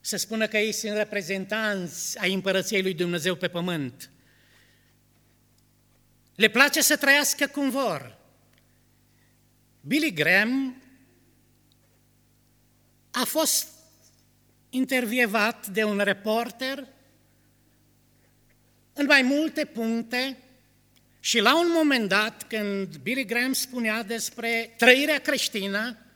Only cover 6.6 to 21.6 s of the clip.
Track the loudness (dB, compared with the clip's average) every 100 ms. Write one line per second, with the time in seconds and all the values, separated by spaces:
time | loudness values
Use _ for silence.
6.6 | 4 4 2 4 4 4 2 0 -2 0
7.6 | -2 0 -2 -4 -10 -20 _ _ _ _
8.6 | _ _ _ _ _ _ _ _ _ _
9.6 | _ _ -2 -2 0 -2 2 2 2 0
10.6 | -2 -8 -20 _ _ _ _ _ _ _
11.6 | _ _ _ _ _ _ _ _ _ _
12.6 | _ _ _ _ _ -6 -2 0 0 0
13.6 | -4 -16 _ _ _ _ _ _ _ _
14.6 | _ -4 0 0 0 0 2 2 0 -2
15.6 | -6 -2 0 0 0 0 0 -2 -2 -6
16.6 | -8 -8 -12 _ _ _ _ _ _ _
17.6 | _ _ _ _ _ _ _ _ _ _
18.6 | _ _ _ -4 4 4 6 0 0 -4
19.6 | -6 -4 -2 -2 -4 -4 -4 -8 -20 _
20.6 | _ _ _ _ _ _ 0 4 4 4